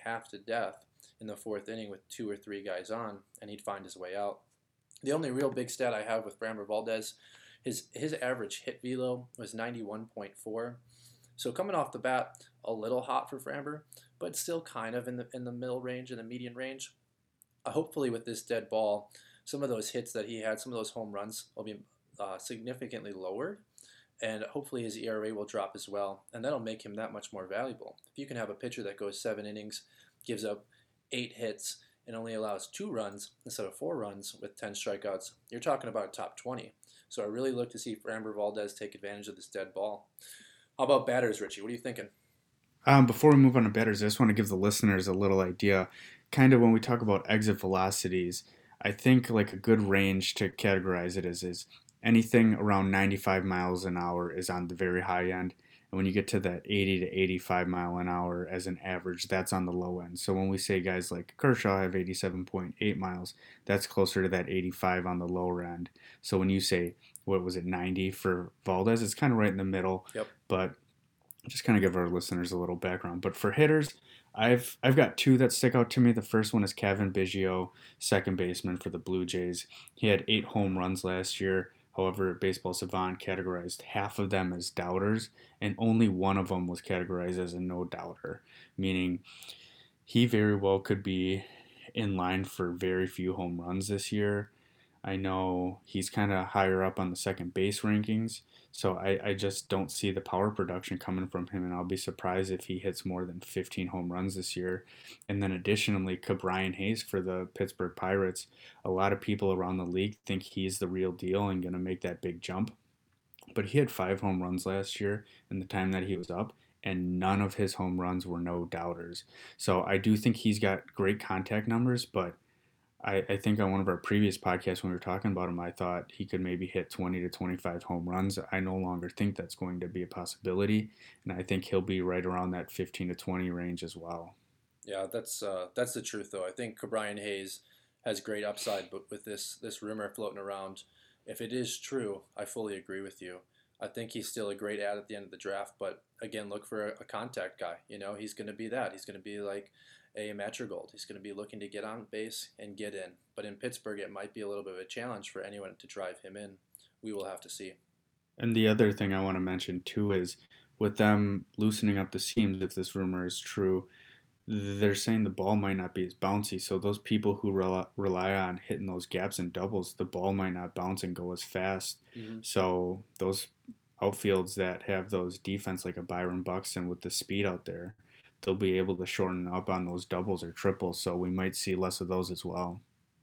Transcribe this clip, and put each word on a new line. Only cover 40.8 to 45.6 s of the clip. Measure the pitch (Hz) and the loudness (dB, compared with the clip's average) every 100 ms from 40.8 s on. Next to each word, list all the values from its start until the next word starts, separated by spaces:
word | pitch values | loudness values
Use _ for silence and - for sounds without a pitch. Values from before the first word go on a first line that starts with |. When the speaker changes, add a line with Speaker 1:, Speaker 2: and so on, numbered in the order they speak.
Speaker 1:
about | 135 139 - | 4 4 4
batters, | 123 120 104 | 2 2 0
Richie? | 101 - | -6 -8
What | 107 | -8
are | |
you | 120 | -6
thinking? | 127 110 101 _ _ _ _ _ _ _ - | -6 -8 -10 _ _ _ _ _ _ _ 10
Speaker 2:
Um, | 139 123 | 12 10
before | 113 151 | 10 10
we | 139 | 12
move | 135 123 | 12 10
on | |
to | 110 | 6
batters, | 107 113 101 | 6 4 4
I | 104 | 2
just | - | 6
wanna | 113 | 6
give | 104 98 | 6 2
the | 92 | 4
listeners | 101 107 107 95 95 | 4 4 4 4 2
a | |
little | 92 101 95 | 2 4 6
idea. | 90 90 | 4 4